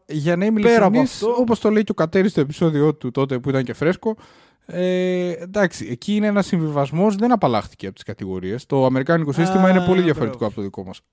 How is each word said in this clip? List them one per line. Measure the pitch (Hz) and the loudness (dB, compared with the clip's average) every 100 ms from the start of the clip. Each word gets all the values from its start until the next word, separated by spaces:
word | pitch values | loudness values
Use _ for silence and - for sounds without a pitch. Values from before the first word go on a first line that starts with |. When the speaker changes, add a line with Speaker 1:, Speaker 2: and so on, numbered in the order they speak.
| - | -10
Speaker 1:
για | 151 156 175 | -4 -2 0
να | |
είμαι | 208 220 | 2 2
Speaker 2:
πέρα | 233 233 | 4 6
από | |
Speaker 1:
ειλικρινής, | 196 233 262 | 6 4 2
Speaker 2:
αυτό | - 214 240 | 0 -2 0
Speaker 1:
όπως | 240 220 | 0 2
το | 208 | 2
λέει | 214 | 2
και | 214 | 0
ο | |
Κατέρης | 196 160 190 190 | -2 0 2 2
στο | - | 2
επεισόδιο | 143 - 165 147 151 | -2 0 0 2 2
του | 147 127 | 0 -4
τότε | 135 139 123 | -2 -2 -2
που | 135 | -2
ήταν | 135 | -2
και | 120 | -2
φρέσκο, | 110 156 180 226 220 - _ _ _ - | -2 -2 0 -4 -6 -12 _ _ _ -12
ε, | 175 180 180 185 180 180 | -4 -2 0 -2 -2 -4
εντάξει, | 165 180 208 185 - - | -6 -6 -2 -2 -2 -10
εκεί | 123 - | -8 -4
είναι | 208 214 | -2 0
ένας | 202 185 | 0 0
συμβιβασμός, | 175 156 143 139 156 214 196 | -2 0 -2 -2 0 0 2
δεν | 240 | 0
απαλλάχθηκε | 240 147 110 - - 98 | 2 2 0 -4 -10 -14
από | |
τις | - | -12
κατηγορίες. | - 98 95 92 92 117 - | -14 -10 -8 -6 -6 -8 -2
Το | 139 | 0
αμερικάνικο | 127 131 135 170 147 | 2 2 0 0 0
σύστημα | 139 175 190 | 0 0 4
Speaker 2:
Α, | 190 | 4
Speaker 1:
είναι | 185 | 4
πολύ | 180 | 2
Speaker 2:
μπράβο. | 185 | 2
Speaker 1:
διαφορετικό | 175 151 113 120 110 | 2 0 -4 -4 -6
από | |
το | 107 | -6
δικό | 98 101 | -8 -10
μας. | 92 - _ | -14 -16 _